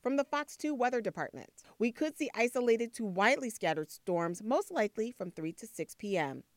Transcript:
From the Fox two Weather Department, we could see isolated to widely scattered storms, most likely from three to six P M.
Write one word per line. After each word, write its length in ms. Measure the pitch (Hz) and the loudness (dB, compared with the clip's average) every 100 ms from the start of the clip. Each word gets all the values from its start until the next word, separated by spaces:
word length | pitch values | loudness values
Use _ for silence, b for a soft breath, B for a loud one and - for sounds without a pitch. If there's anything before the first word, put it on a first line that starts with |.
From 140 | 247 277 | 2 2
the 80 | |
Fox 320 | 269 285 294 - | 2 0 -4 -6
two 160 | 302 | -4
Weather 280 | 277 240 247 | 0 2 2
Department, 500 | 208 170 151 135 - - - B | -2 -4 -6 -6 -16 -20 -20 B
we 100 | 233 | 0
could 260 | 233 311 302 | 2 -2 0
see 140 | 277 | -6
isolated 640 | - 240 254 247 226 233 | 0 0 2 4 4 2
to 100 | - | -4
widely 460 | 220 180 208 285 262 | -4 2 4 4 0
scattered 400 | - 175 156 156 | -2 0 0 -4
storms, 500 | - - 175 170 175 | -8 -2 0 0 -2
most 300 | 214 285 415 | 0 0 0
likely 400 | 339 208 - 226 | 0 0 0 -4
from 220 | - 180 | -4 -8
three 180 | 165 156 | -6 -6
to 120 | - 226 | -8 -14
six 300 | - 156 - | -8 -8 -6
P 200 | 208 190 | -2 0
M. 280 | 147 131 - | 0 -4 -12